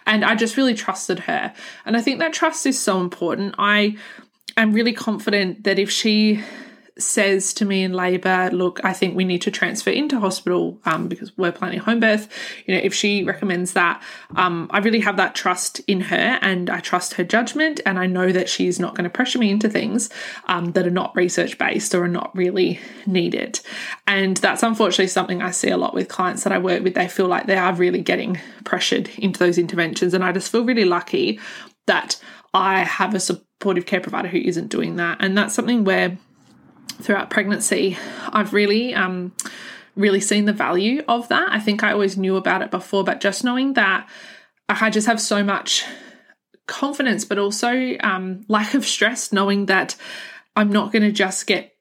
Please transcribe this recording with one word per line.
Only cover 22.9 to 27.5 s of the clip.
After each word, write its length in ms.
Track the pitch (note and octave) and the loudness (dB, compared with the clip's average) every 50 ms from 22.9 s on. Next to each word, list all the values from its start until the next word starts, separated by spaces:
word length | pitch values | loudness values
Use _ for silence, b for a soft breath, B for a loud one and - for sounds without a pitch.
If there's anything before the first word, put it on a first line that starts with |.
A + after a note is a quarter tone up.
| B B B | B B B
needed. 540 | G3+ F#3 F#3 E3+ F3 - - - - - - B B B B B B B B B | 0 0 2 2 0 0 -2 -4 -4 -6 -10 B B B B B B B B B
And 300 | G3+ G3+ G3 F#3+ F#3+ F#3 | 0 2 2 2 0 0
that's 260 | - - F#3+ - - | 2 2 0 2 2
unfortunately 460 | A#3+ A3+ A3 G#3+ A3 F3+ F3+ - F#3+ F#3 | 0 0 2 2 2 2 4 2 2 2
something 320 | - F#3+ F3+ - F#3 F3 | 2 -2 -2 -2 -4 -4
I 100 | F3 F3+ | -4 -4
see 200 | F3 - - - | -4 -2 0 0
a 80 | F#3 F3+ | 0 0
lot 160 | - - - | 0 -2 -2
with 140 | - F#3+ - | -4 -4 -4
clients 360 | - - F#3 F3+ - - - | -2 -2 -2 -2 -2 -2 0
that 80 | G3 | 0
I 60 | G3 F#3 | 0 2
work 260 | F3+ F#3 F3+ G#3+ F#3+ | 2 2 0 2 0
with. 80 | F#3 | 0
They 160 | F3+ F#3 F3 F3 | 0 0 -2 0
feel 180 | - - F#3+ | 0 0 2
like 200 | F3+ F3 - - | 2 2 0 2
they 100 | - | 2